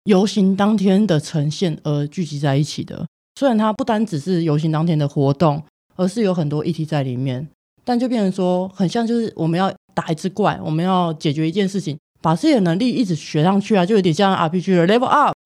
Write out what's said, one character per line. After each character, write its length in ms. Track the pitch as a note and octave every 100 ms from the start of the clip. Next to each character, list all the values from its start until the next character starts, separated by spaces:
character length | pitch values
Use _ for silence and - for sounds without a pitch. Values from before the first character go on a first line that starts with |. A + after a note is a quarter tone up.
游 220 | G3 F#3+ G3+
行 280 | G#3+ F#3+
当 220 | G3 G3+ A3
天 300 | F#3+ F#3+ G#3
的 140 | D#3
呈 300 | - D#3 D3
现 280 | - F3 D3+
而 220 | D3+ D3 D3
聚 160 | F#3+
集 140 | D#3 C#3+
在 160 | D3 C#3
一 80 |
起 180 | D3 -
的， 240 | - - - _ _ -
虽 100 | C#4
然 80 | G#3+
它 160 | G#3+
不 120 | G#3+
单 200 | C4+ G#3+
只 140 | A3+ D3
是 240 | F#3 F3
游 160 | E3 D3
行 140 | D#3+
当 120 | D#3
天 140 | E3+ D3+
的 80 | C#3+
活 260 | D3+ C#3
动， 300 | C#3 D#3+ C#3+ - _ _
而 140 | - F#3
是 140 | A3+
有 120 | G3
很 140 | F3 D3+
多 160 | D3+
议 80 | -
题 120 | D#3+
在 180 | D3+ D3+
里 140 | C3+ B2
面， 300 | C3+ B2+ D#3 _ _ _
但 140 | - A#3+
就 100 | B3
变 140 | A#3
成 100 | F#3+
说 360 | F#3 F3+ F3+ F#3+
很 140 | - F3
像 180 | A#3+ A3+
就 120 | A#3
是 140 | A3+ -
我 100 | E3
们 120 | E3+
要 140 | F#3+ - _
打 140 | - -
一 60 |
只 140 | D#3+ F#3
怪， 280 | - F3+ D#3
我 60 | D3+
们 120 | D#3
要 280 | F3+ F#3 E3+
解 180 | D#3 D#3+
决 140 | C#3+ D#3+
一 60 |
件 160 | F#3+ F#3+
事 120 | F#3+
情， 180 | D#3 C#3+ _ _
把 120 | E3
自 140 | E3 D#4+
己 60 |
的 60 | C4
能 180 | F3+ F3+
力 100 | B3
一 140 | A#3
直 100 | G3
学 280 | D3+ - D3+
上 180 | F3 G3+
去 160 | G3+ G3+
啊， 80 |
就 100 | F3
有 60 | A3
点 140 | F#3
像 200 | D#3 G3
R 140 | F#3 E3
P 120 | F#3
G 140 | F#3+
的 120 | F3+ F3
level 180 | A#3 C4
up 280 | D4 A#3 -